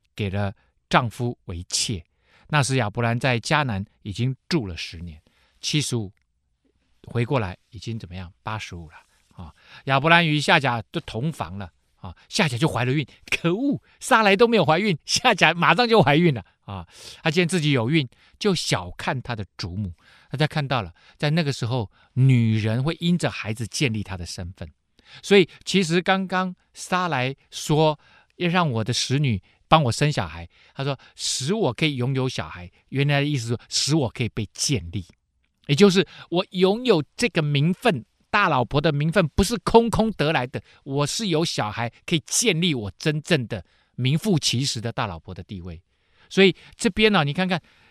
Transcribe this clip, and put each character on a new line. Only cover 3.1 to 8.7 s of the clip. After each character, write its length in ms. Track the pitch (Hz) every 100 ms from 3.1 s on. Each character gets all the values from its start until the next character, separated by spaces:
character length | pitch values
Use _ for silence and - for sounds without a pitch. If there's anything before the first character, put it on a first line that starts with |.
| 117
在 220 | 135 120
迦 240 | - 151
南 220 | 135 95 95 _
已 100 | 107
经 240 | 95 127 127 -
住 180 | 165 98
了 80 | 80
十 220 | - 80
年， 240 | 85 76 _ _ _ _
七 180 | - 151
十 160 | - 120
五， 160 | 98 _ _ _ _ _ _ _ _ _ -
回 160 | 117
过 160 | 120 135
来 180 | 92 - _
已 100 | 104
经 180 | 117 113
怎 120 | 82
么 60 | 90
样？ 140 | 90 _
八 160 | 110 107
十 160 | -